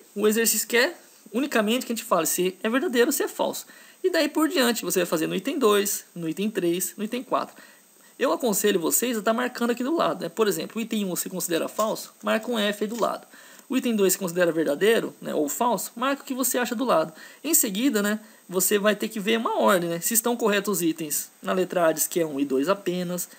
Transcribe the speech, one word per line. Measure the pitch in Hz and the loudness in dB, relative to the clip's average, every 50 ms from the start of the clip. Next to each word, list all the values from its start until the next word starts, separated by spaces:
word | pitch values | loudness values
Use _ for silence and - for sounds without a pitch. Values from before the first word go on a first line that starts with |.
| - - - | -10 -12 -6
o | 208 208 | 2 2
exercício | 214 214 226 226 220 - 214 - | 4 4 4 2 2 2 0 -2
que | - 240 | 2 4
é | 233 254 339 339 - - - - - - - | 4 4 4 0 -6 -18 -20 -20 -20 -20 -6
unicamente | - 233 294 - - 233 208 208 233 262 - | -4 -4 -2 0 0 0 2 2 0 0 -2
que | - 233 | -4 -6
a | |
gente | 214 - | -6 -2
fala | - 196 175 160 | 0 2 2 2
se | - - - 180 185 185 - | 2 0 0 0 0 -2 -2
é | - 220 | -2 0
verdadeiro | 233 269 320 359 254 233 240 | 2 2 0 2 4 4 4
ou | 302 277 | 4 4
se | - 415 | 0 -2
é | - | -4
falso. | - - - - - - - - - - - - - - - | -2 -2 -4 -2 -2 -6 -12 -14 -20 -20 -20 -20 -18 -2 -2
E | 370 | 0
daí | 359 330 294 | 2 2 2
por | 294 - 302 320 285 | 2 2 2 0 2
diante, | 349 285 247 240 226 - - | 2 2 2 2 2 0 -2
você | 175 - 185 | -2 0 0
vai | 175 | 0
fazer | - 180 160 160 | 0 0 -2 -2
no | 165 170 | -2 -2
item | 190 - 269 330 | -2 -4 -2 -2
dois, | 294 247 208 208 202 208 202 - - - - - | 2 4 4 4 4 2 0 -2 -6 -8 -12 -12
no | 175 170 | -8 -6
item | 160 160 185 202 220 | -6 -4 -2 -4 -2
três, | 208 190 175 170 170 185 185 - - | -2 -2 0 0 0 0 -4 -6 -6
no | - 208 | -6 -6
item | 208 240 247 - | -6 -6 -8 -4
quatro. | - 151 131 - - - - - - - - _ _ _ _ - - _ - | -2 -2 -2 -2 -4 -10 -20 -20 -20 -20 -20 _ _ _ _ -20 -20 _ -2
Eu | - 285 320 | 0 0 0
aconselho | - 269 226 190 - - 208 196 175 | 0 0 0 0 2 2 2 2 2
vocês | 160 147 143 - 233 254 233 | 2 2 0 0 0 0 -2
a | 214 | 0
tá | 190 226 226 | 0 0 0
marcando | 240 247 247 247 - 240 233 | 0 -2 -4 -2 -2 -2 -2
aqui | 240 233 247 | 0 -2 -2
do | 269 330 | -2 0
lado, | - 170 165 143 175 165 | 0 0 0 -2 -2 -6
né? | 165 | -8
Por | - 202 220 | -2 0 0
exemplo, | 202 170 160 - - - | 0 0 -2 -4 -8 -6
o | 220 | -8
item | 226 226 226 214 202 | -6 -2 -2 -2 -2
um | 185 | -2
você | 170 - - 185 | -4 -4 -6 -6
considera | 190 180 - - 165 156 143 - | -6 -6 -4 -2 -2 -2 -2 -4
falso, | - - 214 220 170 - - - - - | -2 -2 -2 -2 -2 -6 -8 -14 -16 -8
marca | - 214 220 220 226 254 | -4 -2 -2 -2 -2 -2
um | 240 220 | -2 0
F | 208 208 202 - 220 | 0 0 0 -2 -4
aí | 196 | -6
do | 233 226 | -2 -2
lado. | 190 - 131 - - - - - - - - - - | -2 -2 -2 -4 -10 -16 -20 -20 -20 -20 -20 -20 -8
O | - 247 | -2 -2
item | 262 - 240 226 | 0 0 0 2
dois | 202 196 180 - | 4 4 2 2
você | - | 0
considera | 196 170 170 180 175 170 | -2 -4 0 2 2 2
verdadeiro, | 151 165 151 139 143 - 190 220 233 196 151 - - - | 2 0 0 0 0 2 4 4 4 4 2 -2 -8 -10
né, | 165 147 135 | -10 -6 -2
ou | 147 151 143 | -2 -2 -2
falso, | - - 233 247 220 185 - - - | -2 0 0 0 0 0 -4 -8 -8
marca | 233 247 277 277 277 | -4 -2 -2 -2 -2
o | - | -4
que | - 254 | -8 -6
você | 247 262 - - 247 | -4 -2 -2 0 -2
acha | 247 240 240 | -2 -2 -2
do | 214 269 | -2 0
lado. | 226 180 160 160 165 - - - - - - - | 2 2 2 2 0 -6 -16 -20 -20 -20 -10 -4
Em | 294 339 | 0 2
seguida, | - - 220 185 208 254 285 214 208 | 2 2 2 0 2 0 2 2 2
né, | 202 208 214 214 - - - - _ | 0 0 -2 -2 -6 -14 -20 -20 _
você | - 180 185 185 - 208 | -4 -2 0 0 2 2
vai | 202 190 214 202 | 2 4 2 2
ter | 202 226 214 | 2 -2 -6
que | - 220 | -4 -4
ver | 180 214 226 226 | 0 0 0 0
uma | 240 381 440 339 | 0 -2 0 2
ordem, | 233 214 202 175 170 170 | 4 4 4 4 2 -2
né? | 170 170 | -4 -2
Se | - - 233 | -2 0 0
estão | - - 240 240 | 2 2 0 -2
corretos | 240 240 202 202 202 196 214 196 | 2 2 2 2 2 0 0 -2
os | 165 175 | 0 0
itens. | 160 160 - 160 147 - - - - _ _ | 0 -2 -2 -6 -6 -6 -6 -6 -8 _ _
Na | - 185 | -6 -2
letra | 196 185 180 - - 180 170 | 0 0 0 0 0 2 2
A | 160 | 2
diz | 160 156 - | 2 2 -2
que | - - 175 | -2 0 -2
é | 165 | -2
um | 156 143 139 | 0 0 -2
e | 143 | -2
dois | 139 135 131 139 180 | 0 0 0 2 2
apenas. | 196 196 - 180 175 180 180 175 180 180 - - - | 0 0 0 -4 -2 -2 -4 -4 -4 -6 -6 -10 -12